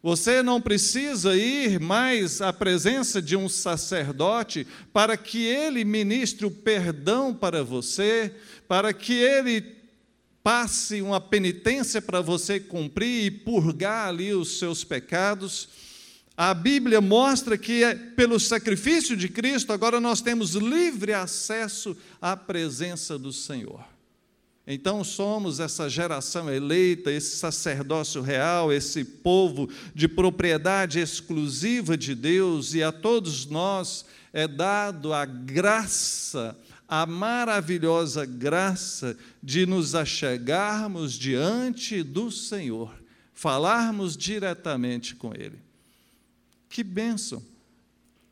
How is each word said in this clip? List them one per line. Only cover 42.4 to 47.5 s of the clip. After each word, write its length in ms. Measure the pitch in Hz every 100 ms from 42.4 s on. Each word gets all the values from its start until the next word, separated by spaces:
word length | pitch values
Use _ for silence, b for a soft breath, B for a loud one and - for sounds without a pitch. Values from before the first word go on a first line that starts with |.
| - 208 147 113 113 - - b b
falarmos 840 | - 156 135 165 233 226 214 185 143
diretamente 960 | 147 214 196 170 170 135 123 120 117
com 200 | - 120
Ele. 240 | - - - _ b b b b b b _ _ _ _
Que 160 | -
bênção! 580 | 208 180 226 220 - 123 117